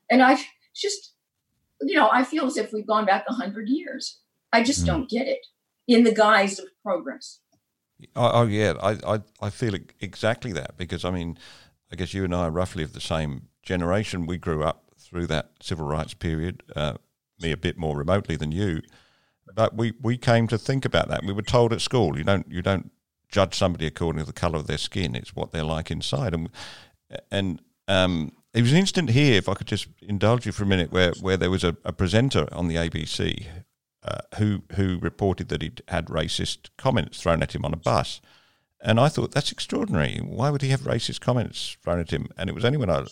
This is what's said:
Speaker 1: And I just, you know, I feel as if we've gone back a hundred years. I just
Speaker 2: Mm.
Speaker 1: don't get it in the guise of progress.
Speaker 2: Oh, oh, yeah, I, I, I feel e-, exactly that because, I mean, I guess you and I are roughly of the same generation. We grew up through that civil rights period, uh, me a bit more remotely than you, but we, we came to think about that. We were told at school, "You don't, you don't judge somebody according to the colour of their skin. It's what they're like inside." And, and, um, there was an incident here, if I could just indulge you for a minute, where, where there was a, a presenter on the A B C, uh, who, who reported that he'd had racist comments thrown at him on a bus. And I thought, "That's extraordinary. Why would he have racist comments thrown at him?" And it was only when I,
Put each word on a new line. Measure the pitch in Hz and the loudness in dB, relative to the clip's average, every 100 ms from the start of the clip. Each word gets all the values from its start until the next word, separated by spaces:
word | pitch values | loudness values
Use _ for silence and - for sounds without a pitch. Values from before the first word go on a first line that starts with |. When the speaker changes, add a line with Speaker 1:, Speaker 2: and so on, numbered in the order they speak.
| - | 2
Speaker 1:
And | 247 | 6
I | 254 277 - _ _ | 6 6 0 _ _
just, | - 403 403 - _ _ _ _ _ _ - | -8 -6 -6 -12 _ _ _ _ _ _ -8
you | 285 | 0
know, | 339 185 | 4 6
I | 247 | 4
feel | 262 311 262 | 2 0 -2
as | 233 | -2
if | 214 | -4
we've | 214 208 | -6 0
gone | 214 | 0
back | 202 202 - | 4 2 0
a | |
hundred | 247 185 202 214 | -6 -6 -6 -2
years. | 294 277 254 - - _ _ - | -2 -2 -10 -12 -14 _ _ 0
I | 226 | 2
just | 233 285 | 2 2
Speaker 2:
Mm. | - | 2
Speaker 1:
don't | 320 262 | 0 -2
get | 233 269 | -4 -2
it | - - _ _ _ - | -4 -8 _ _ _ 4
in | 233 | 8
the | 240 | 8
guise | 208 214 214 196 196 | 8 6 6 4 -2
of | - _ | -12 _
progress. | 214 180 - - - - _ _ _ _ _ _ - - | -4 -2 -2 -12 -14 -20 _ _ _ _ _ _ -12 0
Speaker 2:
Oh, | 120 | 4
oh, | 117 117 | 6 4
yeah, | 104 107 69 | 4 2 2
I, | 98 101 71 107 | 0 0 0 -2
I, | - - | -2 -10
I | 104 | -8
feel | - 117 95 | -4 -4 -4
e-, | - - | -8 -12
exactly | 101 - 110 127 131 | -12 -2 0 0 -4
that | 82 - - | -8 -8 -10
because, | 87 87 | -8 -4
I | 90 | -2
mean, | 90 85 82 - - - _ - | -2 -4 -8 -14 -20 -20 _ -16
I | 87 | -8
guess | 90 | -6
you | 98 | -4
and | 92 | -2
I | 87 | 0
are | 85 | 0
roughly | 80 92 - | -2 -4 -4
of | 76 | -6
the | - | -6
same | - 82 76 67 - _ | -4 -2 -2 -6 -12 _
generation. | - 92 85 98 107 90 82 | -4 -2 0 0 -2 -4 -4
We | 87 | -6
grew | 87 78 | -4 -2
up | 78 - _ _ | -2 -4 _ _
through | - 87 85 | -10 -6 -2
that | 80 - _ | -2 -4 _
civil | - 82 76 | -8 -6 -4
rights | 76 76 | -4 -4
period, | - 87 80 85 - - | -6 -4 -2 -4 -6 -10
uh, | - 76 55 _ _ _ - | -4 -4 -4 _ _ _ -8
me | 82 | -4
a | 73 | -2
bit | 90 - | -2 -2
more | 80 71 | -4 -2
remotely | 73 98 - 78 | 0 0 0 -4
than | 78 | -4
you, | 80 104 80 - _ _ _ _ _ _ | -2 -2 -2 -6 _ _ _ _ _ _
but | - 113 110 | 0 0 2
we, | 117 - | -4 -2
we | 117 123 | -2 0
came | - 117 113 | 4 4 4
to | 113 | 0
think | - 135 | 0 -2
about | 120 82 - | 2 0 0
that. | - | -2
We | 98 | -4
were | 98 | -6
told | 101 123 120 | 0 4 4
at | 110 | 2
school, | - 127 92 69 | 0 2 2 2
"You | |
don't, | 80 98 80 | 0 0 0
you | 78 | -4
don't | 90 95 - _ _ _ _ | -2 -2 -4 _ _ _ _
judge | 101 92 | 2 2
somebody | - 95 82 78 | 2 0 0 -4
according | - 85 76 | -2 -2 -2
to | 71 | -6
the | |
colour | - 87 80 | -2 -2 -2
of | 73 | -4
their | 78 | -4
skin. | - 104 85 | -4 -2 -2
It's | 60 - | -4 -8
what | - - | -8 -6
they're | 82 | -4
like | 78 80 80 | -4 -4 -4
inside." | 80 - 139 123 | -6 -4 -2 -2
And, | 82 82 - - - - _ _ - - | -2 -6 -10 -18 -18 -20 _ _ -16 -6
and, | 101 98 78 _ _ - | -4 -2 -4 _ _ 0
um, | 95 92 85 76 - _ | 4 4 2 -4 -8 _
there | 113 | 2
was | 120 | 4
an | 156 | 4
incident | 196 - 156 | 4 0 2
here, | 117 147 113 | 4 6 6
if | 104 | 4
I | |
could | 98 - | -4 -4
just | 104 - - | -6 -6 -14
indulge | 87 101 101 123 110 | -6 0 2 2 0
you | |
for | 87 | -2
a | 101 | 2
minute, | 95 82 | 2 2
where, | 90 90 87 | 4 4 2
where | 95 92 | 0 2
there | 90 | 2
was | 92 | 2
a, | 87 82 | 0 -2
a | - | -6
presenter | 82 92 107 135 92 71 | -2 2 4 4 2 -2
on | - 87 | -2 -2
the | 82 | 0
A | 85 | -2
B | 82 | -4
C, | 80 - 90 - - 85 - _ _ _ | -6 -4 -4 -4 -8 -16 -20 _ _ _
uh, | - - - - | -10 -10 -10 -2
who, | 107 95 - 92 | -2 -2 -6 -2
who | 98 90 | 0 0
reported | 85 - 101 92 69 | -4 -2 -2 -2 -4
that | 78 | -6
he'd | 80 - - | -6 -12 -6
had | 85 82 | -6 -4
racist | 80 80 - - - - _ | -4 -2 -2 -4 -8 -12 _
comments | 131 123 - - | 0 0 -2 -4
thrown | 82 82 | 0 0
at | 76 | 0
him | - | -4
on | 76 | -4
a | 80 | -2
bus. | - 110 - - _ _ _ _ _ _ | 0 0 0 -6 _ _ _ _ _ _
And | 117 113 | 0 4
I | 143 | 4
thought, | - - | 2 -2
"That's | 139 - | -2 -4
extraordinary. | - - 262 226 90 69 - | -6 -4 -4 -2 0 0 -2
Why | - 90 135 | -6 -2 -2
would | 143 | 0
he | 135 | 0
have | 131 | 0
racist | 131 120 - 123 | 0 -2 -2 -4
comments | - 123 - - - - | 0 0 0 -6 -10 -8
thrown | - 87 | -2 -2
at | 82 | 0
him?" | 85 - - | -4 -4 -6
And | 92 | -6
it | |
was | 82 | 0
only | 117 147 | 0 2
when | 104 | 0
I, | 73 62 | 0 -2